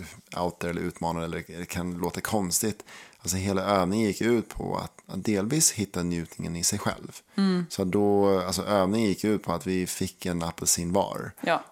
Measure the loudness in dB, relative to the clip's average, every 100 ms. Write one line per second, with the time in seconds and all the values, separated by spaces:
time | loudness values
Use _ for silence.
0 | -12 -16 -10 -4 -2 -2 -4 -2 -4 -2
1 | -2 -2 -4 -6 -8 -10 -8 -4 -4 -2
2 | -4 -2 -2 -2 0 0 0 -4 -10 -20
3 | -20 -10 -4 -2 0 2 4 4 4 4
4 | 2 2 4 2 2 -6 -4 -4 -6 -10
5 | -12 -6 0 2 2 2 2 2 -4 -2
6 | -2 -2 -4 -6 -6 -2 -2 0 -2 -4
7 | -8 -18 -8 0 2 2 -2 -2 0 2
8 | 4 4 4 4 2 -2 2 4 4 4
9 | 2 2 2 0 0 -4 0 0 0 -2
10 | -4 -4 -4 -2 -4 -2 0 0 2 2
11 | 2 -2 -8 -6 0 0 -2